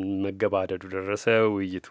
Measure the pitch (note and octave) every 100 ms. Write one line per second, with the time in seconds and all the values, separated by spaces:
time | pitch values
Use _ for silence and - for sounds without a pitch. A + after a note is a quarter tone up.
0 | F#2+ F#2+ G2 G2 G#2 G2 F#2+ F#2 F#2+ F#2+
1 | F#2+ G#2 A#2 A2+ A2 G2+ F#2+ F2+ -